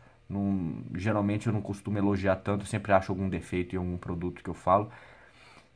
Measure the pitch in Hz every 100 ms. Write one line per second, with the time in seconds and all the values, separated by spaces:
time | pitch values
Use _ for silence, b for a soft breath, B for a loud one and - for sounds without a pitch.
0 | b b - 98 101 98 82 53 - 87
1 | 104 107 101 104 117 104 101 98 - 104
2 | 98 98 95 92 - 101 - 107 - 95
3 | - 92 95 87 - 90 90 92 90 87
4 | - 85 87 87 - 85 - 98 113 B
5 | B B B B B B B